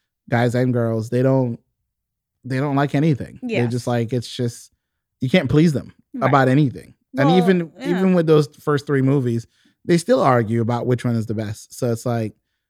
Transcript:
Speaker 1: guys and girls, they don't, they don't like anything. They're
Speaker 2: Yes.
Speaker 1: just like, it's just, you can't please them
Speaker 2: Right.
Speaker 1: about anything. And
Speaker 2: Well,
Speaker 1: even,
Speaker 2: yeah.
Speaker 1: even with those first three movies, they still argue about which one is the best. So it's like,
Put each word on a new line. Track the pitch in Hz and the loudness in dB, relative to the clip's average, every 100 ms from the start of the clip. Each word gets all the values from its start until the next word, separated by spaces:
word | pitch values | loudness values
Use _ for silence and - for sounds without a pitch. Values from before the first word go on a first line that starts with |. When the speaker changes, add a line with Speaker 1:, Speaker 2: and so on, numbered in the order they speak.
| _ _ - | _ _ -4
Speaker 1:
guys | 120 120 123 | 0 0 0
and | 127 | 0
girls, | 120 117 113 113 | 0 0 -2 -2
they | 123 | 0
don't, | 131 135 127 117 _ _ _ _ _ _ _ _ | 2 2 0 -4 _ _ _ _ _ _ _ _
they | - 131 | -8 -4
don't | 147 | -2
like | 135 143 139 | 0 0 0
anything. | 160 127 - - | 0 0 -4 -12
They're | 247 208 | -6 -2
Speaker 2:
Yes. | 120 | -2
Speaker 1:
just | 123 123 | -2 -2
like, | 120 113 | -2 -2
it's | 123 - | -4 -6
just, | - 123 - - _ _ _ _ - | -6 -6 -8 -20 _ _ _ _ -8
you | 131 | 0
can't | 185 131 | 0 2
please | 147 170 | 4 4
them | 127 - - _ | 2 -6 -18 _
Speaker 2:
Right. | 262 131 | -4 2
Speaker 1:
about | 139 131 | 4 4
anything. | 135 143 - - - _ 254 | 4 2 -2 -16 -20 _ -2
And | 139 | 2
Speaker 2:
Well, | 185 | 4
Speaker 1:
even, | 180 180 165 - | 4 2 0 -8
Speaker 2:
yeah. | 139 | -4
Speaker 1:
even | 180 190 | 0 2
with | 180 160 | 2 4
those | 151 143 | 4 2
first | _ - 143 - | _ -4 -4 -2
three | 139 | 0
movies, | 135 143 123 117 - _ _ _ | 2 0 0 -4 -6 _ _ _
they | - 170 | -2 0
still | 196 262 | 2 2
argue | 139 123 107 117 | 4 2 2 -2
about | 113 120 120 | -2 -2 -2
which | 123 | -2
one | 123 | -2
is | 117 110 | -4 -4
the | |
best. | 110 107 107 - - | -6 -8 -10 -14 -6
So | 123 | -4
it's | 113 | -4
like, | 127 117 110 - _ _ | -4 -4 -6 -10 _ _